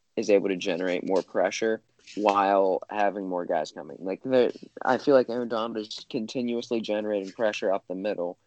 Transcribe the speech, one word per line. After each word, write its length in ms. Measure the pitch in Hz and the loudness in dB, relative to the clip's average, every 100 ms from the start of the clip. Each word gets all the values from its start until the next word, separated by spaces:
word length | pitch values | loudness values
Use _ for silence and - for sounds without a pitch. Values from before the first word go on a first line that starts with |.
| _ - | _ -6
is 140 | 104 | 4
able 180 | 101 98 | 6 6
to 60 | 92 | -2
generate 500 | 95 85 92 87 - | -2 -2 0 -2 0
more 160 | 92 | 0
pressure 600 | - 110 92 - 113 110 - _ - - | 0 0 0 0 -2 -2 -6 _ -14 0
while 640 | 104 101 98 98 95 90 - | 2 4 4 4 4 2 -2
having 380 | 104 101 95 95 | 0 0 0 -4
more 180 | 90 90 | -4 -2
guys 260 | 85 76 | -2 -2
coming. 260 | - 76 71 | -8 -16 -12
Like, 240 | 92 95 | -8 -8
the, 280 | 131 127 120 - - - | 0 2 2 0 -14 -6
I 140 | - 123 | -2 0
feel 160 | - | 6
like 160 | 139 120 | 4 4
Aaron 200 | 120 120 | -2 -4
Donald 280 | 113 113 110 | -4 -4 -6
is 260 | 107 - - | -8 -12 -8
continuously 720 | 135 110 139 120 120 120 117 | -8 -6 -4 -4 -4 -4 -4
generating 500 | 104 104 107 104 95 | -2 -4 -2 -4 -4
pressure 400 | - 110 107 107 | -2 -2 0 -2
up 120 | 95 - | -2 -4
the 60 | |
middle. 460 | 92 101 95 87 92 | -6 -6 -4 -6 -8